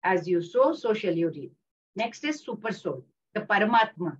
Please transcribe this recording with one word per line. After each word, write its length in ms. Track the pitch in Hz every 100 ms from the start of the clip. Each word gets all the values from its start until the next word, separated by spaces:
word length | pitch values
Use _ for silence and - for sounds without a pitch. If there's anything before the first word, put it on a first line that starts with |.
As 240 | 180 185 165
you 140 | 175
sow, 320 | 165 247 269
so 200 | 320 240
shall 200 | 214 190
you 160 | 170 165
reap. 220 | 151 127 _ _ _ _ -
Next 280 | 233 -
is 180 | 294 302
super 300 | - 220 220
soul, 320 | 214 180 135 - _ _
the 80 | 214
Paramatma. 760 | 214 202 214 233 220 - 170 139